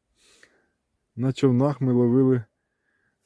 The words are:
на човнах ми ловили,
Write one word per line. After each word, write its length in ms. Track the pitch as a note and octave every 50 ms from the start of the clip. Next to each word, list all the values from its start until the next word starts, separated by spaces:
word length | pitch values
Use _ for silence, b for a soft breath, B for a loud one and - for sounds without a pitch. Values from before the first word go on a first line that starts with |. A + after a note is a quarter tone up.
| _ _ _ b b b b b b b b b b b b b _ _ _ _ _ _ _ A#2
на 140 | B2 C3+ B2+
човнах 480 | - - C3+ B2 B2 C3+ D3 C#3 -
ми 120 | C#3 B2+ B2
ловили, 500 | B2 B2 A#2+ A#2+ C3+ C3+ C3 B2+ A#2+ A2+ _ _ _ _ _ _ _ _ _ _ _ _ _ _ _ _